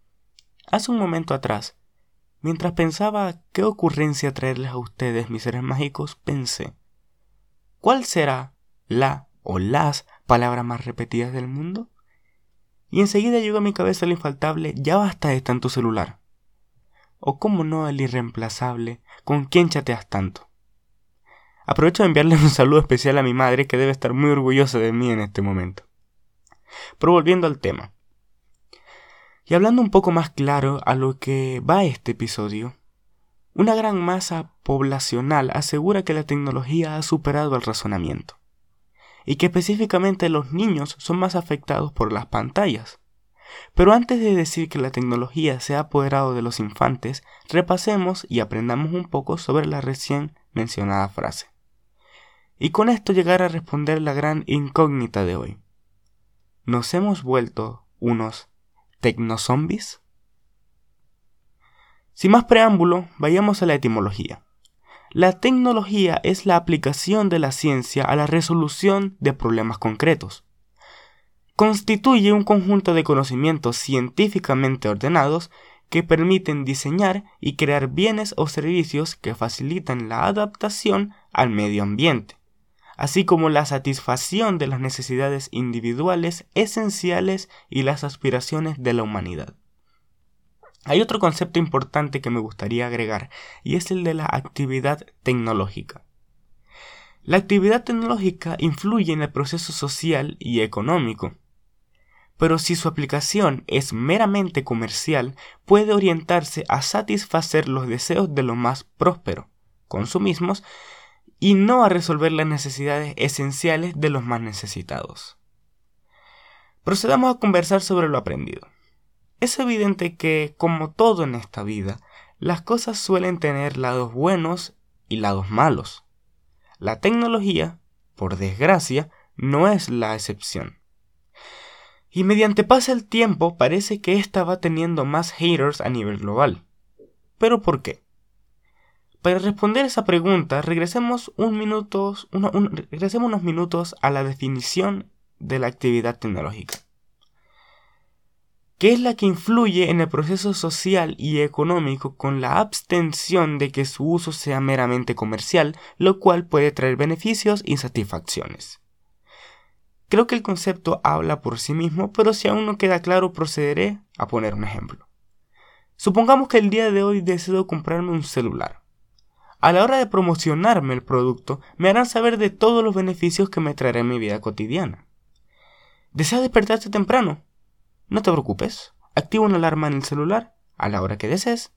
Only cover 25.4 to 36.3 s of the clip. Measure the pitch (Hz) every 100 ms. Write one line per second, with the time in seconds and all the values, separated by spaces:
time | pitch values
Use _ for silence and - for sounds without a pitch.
25.4 | 101 95 92 92 _ _ _ _ _ _
26.4 | _ _ _ - - - 151 175 156 180
27.4 | 165 135 98 73 - _ _ _ _ _
28.4 | _ _ _ _ _ - - - _ _
29.4 | - 170 214 240 214 196 185 165 165 -
30.4 | 139 143 135 139 - 131 131 135 135 135
31.4 | 131 123 120 185 180 123 - 117 117 -
32.4 | 104 107 123 - _ _ _ _ _ _
33.4 | _ - 220 220 220 190 175 185 - 165
34.4 | 165 _ - 135 135 135 - 123 135 151
35.4 | 131 143 147 147 170 196 190 156 151